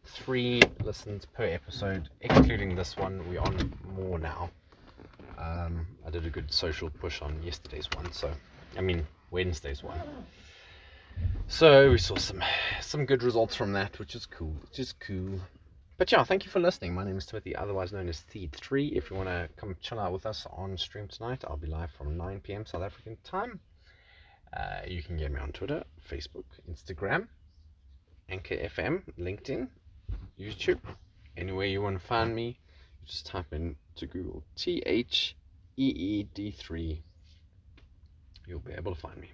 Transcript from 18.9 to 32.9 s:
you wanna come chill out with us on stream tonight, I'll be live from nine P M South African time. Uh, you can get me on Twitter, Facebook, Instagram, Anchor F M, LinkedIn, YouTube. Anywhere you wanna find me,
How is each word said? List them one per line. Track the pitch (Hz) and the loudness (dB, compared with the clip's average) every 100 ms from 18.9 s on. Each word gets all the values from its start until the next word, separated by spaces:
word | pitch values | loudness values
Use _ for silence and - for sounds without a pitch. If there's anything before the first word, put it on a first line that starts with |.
| - - | 0 -2
you | 95 | -4
wanna | 95 90 85 - | -2 -2 -4 -8
come | 104 90 | -10 -8
chill | - 113 | -8 -4
out | 98 | -2
with | 92 110 | -2 -4
us | 107 - | -6 -10
on | - 95 92 | -8 -8 -6
stream | - 104 101 | -6 -8 -12
tonight, | - 117 127 - | -8 -6 -6 -6
I'll | 76 | -6
be | 76 | -4
live | 78 80 | -4 -6
from | - 71 82 | -6 -6 -4
nine | 90 98 | -4 -8
P | - | -8
M | 101 107 | -8 -6
South | 87 | -6
African | 95 - - 113 | -6 -8 -14 -14
time. | - 185 240 202 - - - - - - - - - - | -6 -4 -4 -8 -18 -20 -20 -20 -20 -20 -20 -20 -14 -8
Uh, | 50 50 64 | -6 -6 -6
you | 90 | -8
can | 78 82 | -6 -4
get | 73 | -4
me | 67 | -4
on | 67 | -6
Twitter, | - 98 101 - - - | -6 -4 -4 -6 -18 -12
Facebook, | - - - - - - | -10 -10 -14 -16 -18 -14
Instagram, | 80 - 87 98 151 226 - - - - - - - _ - - | -12 -10 -6 0 -2 -2 -14 -20 -20 -20 -20 -20 -20 _ -20 -10
Anchor | 92 - - | -10 -4 -4
F | - - | -4 -2
M, | 87 175 - 165 | -2 -2 -4 -8
LinkedIn, | 90 98 - 160 262 - - - - - - - | -6 -6 -6 -4 -6 -10 -20 -20 -10 -10 -10 -12
YouTube. | 104 - - 175 - - - - - - | -10 -4 0 0 -2 -16 -18 -20 -18 -8
Anywhere | 90 95 101 | -4 0 0
you | 98 | 0
wanna | 101 95 | 0 -2
find | - 117 113 113 | 0 2 2 0
me, | 117 120 - - - | -4 -6 -18 -20 -20